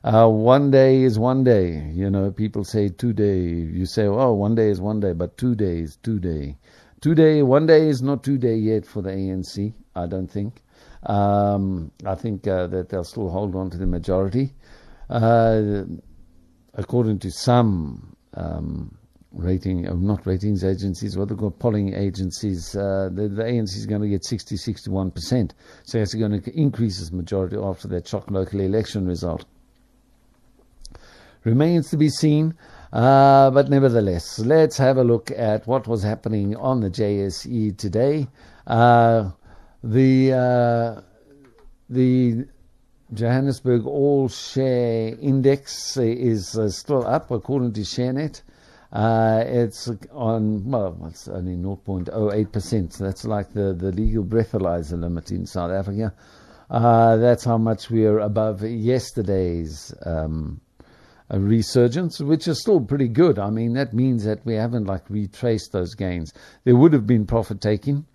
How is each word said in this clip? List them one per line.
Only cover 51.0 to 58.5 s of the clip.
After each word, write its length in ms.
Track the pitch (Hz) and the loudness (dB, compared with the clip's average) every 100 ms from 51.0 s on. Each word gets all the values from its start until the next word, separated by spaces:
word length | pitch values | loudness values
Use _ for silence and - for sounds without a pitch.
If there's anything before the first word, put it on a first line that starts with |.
| 82 | -14
it's 180 | 82 - | -16 -12
only 280 | 92 90 | -8 -6
nought 280 | 90 92 98 | -6 -6 -8
point 240 | - 95 87 | -8 -6 -6
oh 180 | 110 107 | -2 -2
eight 200 | 104 107 | 0 -2
percent. 420 | 107 - 110 85 - | -4 -2 -4 -4 -6
That's 260 | 95 95 | -8 -6
like 260 | 110 104 95 | -6 -6 -4
the, 220 | 104 98 | -4 -4
the 180 | 90 95 | -2 -4
legal 320 | 92 110 110 | -2 0 0
breathalyzer 760 | 90 110 110 107 90 87 76 85 | 0 0 0 -2 -2 -4 -6 -6
limit 320 | 85 85 87 | -6 -8 -8
in 160 | 92 87 | -8 -8
South 240 | 92 87 | -6 -4
Africa. 420 | 95 98 101 110 - - - - - _ | -4 -4 -4 -6 -8 -20 -20 -20 -20 _
Uh, 480 | 120 117 113 113 113 | 2 4 6 6 6
that's 260 | 120 120 | 4 4
how 140 | 123 113 | 2 0
much 320 | 113 110 - | 0 -2 -2
we 160 | 113 | 2
are 140 | 107 107 | 4 2
above 420 | 107 107 110 | 0 0 -2